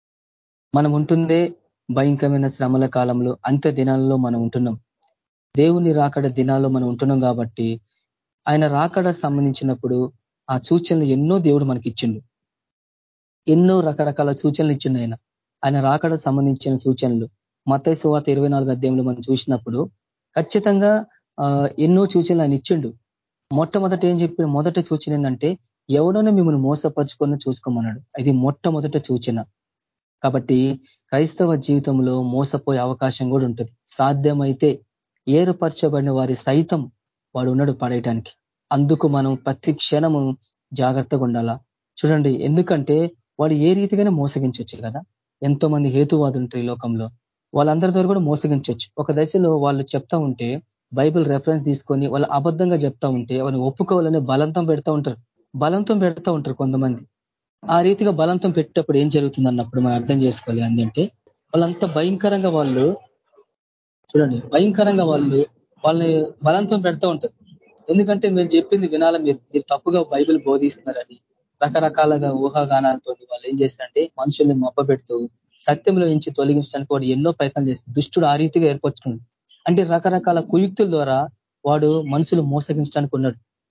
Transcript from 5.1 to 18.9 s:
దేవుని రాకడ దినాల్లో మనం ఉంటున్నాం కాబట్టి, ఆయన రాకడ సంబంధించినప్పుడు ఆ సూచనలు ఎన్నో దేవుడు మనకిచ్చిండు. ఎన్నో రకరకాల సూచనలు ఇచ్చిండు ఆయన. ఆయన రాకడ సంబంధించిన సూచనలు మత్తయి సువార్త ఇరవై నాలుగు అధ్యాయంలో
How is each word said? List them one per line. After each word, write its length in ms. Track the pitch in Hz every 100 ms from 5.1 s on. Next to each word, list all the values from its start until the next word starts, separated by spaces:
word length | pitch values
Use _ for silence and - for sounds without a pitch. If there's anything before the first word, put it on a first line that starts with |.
| _ _ _ _ -
దేవుని 340 | 156 175 170
రాకడ 340 | 151 143 143 139
దినాల్లో 420 | 123 131 135 135
మనం 180 | 131 123
ఉంటున్నాం 320 | 120 139 135
కాబట్టి, 600 | 127 120 117 - 113 113 _ _ _ _ _ _ -
ఆయన 200 | 151 151
రాకడ 420 | 143 170 196 180
సంబంధించినప్పుడు 1040 | 170 147 143 139 131 135 123 127 123 127 - _ _ -
ఆ 80 | 127
సూచనలు 460 | - 170 170 165
ఎన్నో 340 | 143 131 151 190
దేవుడు 280 | 156 143 139
మనకిచ్చిండు. 540 | 123 120 110 120 107 - _ _ _ _ _ _ _ _ _ _ _ -
ఎన్నో 280 | 156 180 190
రకరకాల 520 | 160 143 151 139 143
సూచనలు 400 | 139 151 143 156
ఇచ్చిండు 280 | 143 143 127
ఆయన. 160 | 117 117 _ _ _ - 139
ఆయన 160 | 139
రాకడ 320 | 139 147 165
సంబంధించిన 640 | 160 151 135 139 135 139 131
సూచనలు 540 | 135 131 131 117 113 _ _ _ -
మత్తయి 280 | 139 160 160
సువార్త 340 | 156 147 143
ఇరవై 180 | 139 143
నాలుగు 240 | 139 135
అధ్యాయంలో 320 | 127 131